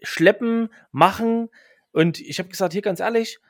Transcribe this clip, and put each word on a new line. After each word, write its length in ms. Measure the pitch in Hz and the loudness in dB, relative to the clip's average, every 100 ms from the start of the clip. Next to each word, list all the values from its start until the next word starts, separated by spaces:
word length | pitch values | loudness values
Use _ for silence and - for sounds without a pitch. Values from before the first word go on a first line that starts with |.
schleppen, 680 | - - 170 214 233 226 226 - _ | -10 2 4 4 0 -2 -2 -8 _
machen 580 | 135 175 196 226 226 226 - _ _ _ | 2 4 4 -2 -2 -4 -10 _ _ _
und 280 | 160 170 160 | 0 0 0
ich 200 | - 147 | -8 -10
hab 100 | 180 | -10
gesagt, 240 | - 180 | -4 -4
hier 80 | 175 | -2
ganz 180 | 202 175 | -4 -4
ehrlich, 380 | 196 233 226 - _ | -2 -2 -4 -8 _